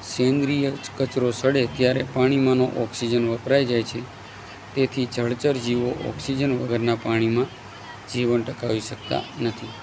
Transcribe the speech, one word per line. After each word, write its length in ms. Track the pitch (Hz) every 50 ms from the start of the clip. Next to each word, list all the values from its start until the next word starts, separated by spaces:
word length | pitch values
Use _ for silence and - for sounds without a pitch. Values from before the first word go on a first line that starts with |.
| - - -
સેન્દ્રિય 560 | - 127 127 135 143 139 135 147 143 139 139 139 139 - - - -
કચરો 320 | 135 127 - 135 123 123
સડે 360 | 117 - - 131 139 139 123
ત્યારે 400 | 113 - - 127 123 131 135 135 135
પાણીમાંનો 520 | - 131 127 131 139 139 135 131 131 127 127
ઓક્સિજન 640 | 127 - - 120 107 - - 123 117 117 120 117 117
વપરાઈ 360 | 113 117 - 131 131 139 139
જાય 180 | 120 123 117
છે. 180 | 113 - - 123 123 127 - - - - - - - - - - - - -
તેથી 320 | 139 135 127 - 139 127
જળચર 500 | 120 - - 120 120 123 117 - 147 139
જીવો 320 | 127 120 120 120 120 120 123 - - - 123
ઓક્સિજન 500 | 110 - - - 135 135 143 139 131 123
વગરના 360 | 127 123 117 117 113 120 117
પાણીમાં 500 | 117 - 117 113 113 113 113 113 120 131 - - - - - - - - - - - - - -
જીવન 280 | 123 123 120 120 120
ટકાવી 380 | 113 123 - - - 120 113 107
શકતા 420 | 107 - 117 107 - - 131 127 - - - 151
નથી. 320 | 131 117 110 - 113 110 107 -